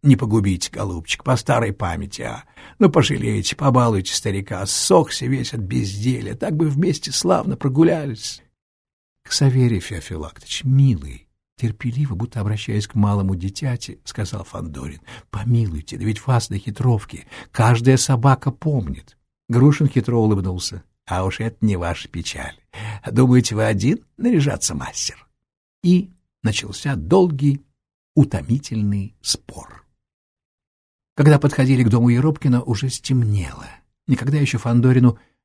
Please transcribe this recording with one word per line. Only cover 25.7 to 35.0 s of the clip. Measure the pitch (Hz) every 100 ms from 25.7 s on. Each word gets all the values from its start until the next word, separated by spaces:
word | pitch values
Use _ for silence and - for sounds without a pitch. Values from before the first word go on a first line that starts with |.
| _
И | 180 180 190 _ _ _
начался | 135 127 104 - 147 131
долгий, | 78 185 180 143 143 139 - _ _ _ _
утомительный | - 139 85 - 120 - 110 104 101 98 -
спор. | - - - - - - _ _ _ _ _ _ _ _ _ _ _ _ _ -
Когда | 147 147
подходили | 143 - 131 131
к | 120
дому | 113 120
Еропкина, | 120 151 147 143 123
уже | - 107 131
стемнело. | - - 131 110 104 76 64 - - _ _ -
Никогда | 127 120 151
ещё | 139 117
Фандорину | 123 120 127 127